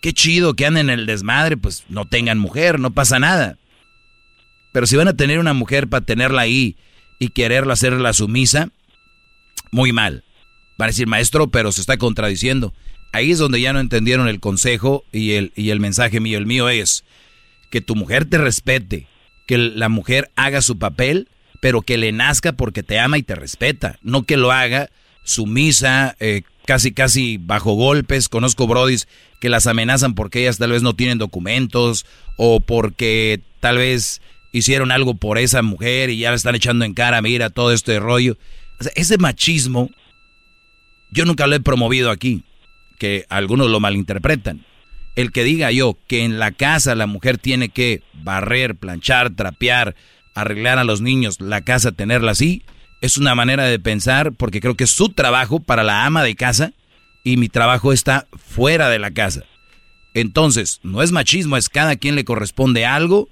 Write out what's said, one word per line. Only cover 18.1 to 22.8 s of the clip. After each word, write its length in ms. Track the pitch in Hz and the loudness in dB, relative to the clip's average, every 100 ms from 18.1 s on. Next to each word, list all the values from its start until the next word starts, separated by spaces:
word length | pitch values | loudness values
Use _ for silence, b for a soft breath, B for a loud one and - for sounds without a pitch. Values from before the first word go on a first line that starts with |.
| 123 151 | -2 0
te 120 | 170 | 0
respete, 720 | 143 - - 131 95 90 - b b _ - | 0 -2 -2 -2 -2 -10 -10 b b _ -2
que 120 | 123 | 0
la 320 | 117 110 113 | 0 -2 -2
mujer 420 | 110 - 127 139 - | -2 0 -2 -2 -2
haga 240 | 135 139 | 0 0
su 180 | 127 110 | -2 -2
papel, 480 | - 76 127 170 254 b b b | -6 -2 0 0 -4 b b b
pero 200 | 131 120 | 0 0
que 160 | - 120 | 0 -2
le 160 | 110 | -2
nazca 400 | 107 131 147 170 | 0 0 2 -2
porque 300 | 127 117 101 | -2 -4 -4